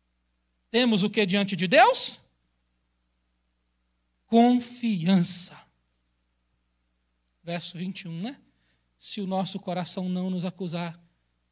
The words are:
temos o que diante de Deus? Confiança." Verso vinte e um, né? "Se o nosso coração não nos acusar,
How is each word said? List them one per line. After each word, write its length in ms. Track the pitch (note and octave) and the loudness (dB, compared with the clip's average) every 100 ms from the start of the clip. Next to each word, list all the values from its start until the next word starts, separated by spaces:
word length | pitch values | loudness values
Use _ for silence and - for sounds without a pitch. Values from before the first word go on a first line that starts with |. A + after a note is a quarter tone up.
| _ _ _ _ _ _ _ | _ _ _ _ _ _ _
temos 360 | A3+ B3 G#3+ | 2 2 2
o 40 | G#3+ | 0
que 160 | A3 | 0
diante 300 | G3 G3+ G3+ | 0 0 0
de 140 | E3+ F3+ | -2 2
Deus? 520 | C#4 G#4+ C5 - - _ _ _ _ _ _ _ _ _ _ _ _ _ _ _ _ _ _ _ _ _ | 6 6 6 0 -4 _ _ _ _ _ _ _ _ _ _ _ _ _ _ _ _ _ _ _ _ _
Confiança." 1300 | A3+ A#3+ B3 A#3+ - A#3 F#3 E3 F#3+ F3 - - - _ _ _ _ _ _ _ _ _ _ _ _ _ _ _ _ _ _ | 4 6 4 -2 -6 -4 0 2 2 2 -2 -4 -10 _ _ _ _ _ _ _ _ _ _ _ _ _ _ _ _ _ _
Verso 340 | E3 E3+ - E3 | -10 -8 -8 -8
vinte 240 | F#3 - | -8 -10
e 60 | E3+ | -10
um, 120 | E3 | -8
né? 180 | A3+ C#4+ _ _ _ _ _ _ | -8 -10 _ _ _ _ _ _
"Se 220 | - - | -10 -6
o 60 | F#3 | -4
nosso 320 | F#3+ F#3 G3 | -2 -4 -6
coração 500 | - F3+ F3 - F#3 | -6 -6 -6 -6 -4
não 200 | F3+ F#3 | -4 -4
nos 160 | F3+ | -4
acusar, 560 | F3 - F#3 E3+ E3+ E3 _ _ _ _ _ | -6 -8 -8 -6 -8 -12 _ _ _ _ _